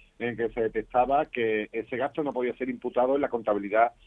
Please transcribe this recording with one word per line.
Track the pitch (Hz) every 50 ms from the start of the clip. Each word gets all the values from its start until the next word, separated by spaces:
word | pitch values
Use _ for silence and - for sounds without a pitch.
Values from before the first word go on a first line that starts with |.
| - _ _ -
en | 117 120
el | 113
que | - 117 110
se | - 123
detectaba | 113 110 113 110 - - - 120 127 131 139 151 156
que | - - 123 113 110 107 107 104 -
ese | - 113 107 - 127
gasto | 120 131 143 - 160
no | 147 139
podía | 120 127 123 120 -
ser | - 127 131
imputado | 120 120 - 123 - 127 123 131 139
en | 143
la | 147 -
contabilidad | 120 117 104 110 104 104 101 98 104 110 117 120 - - -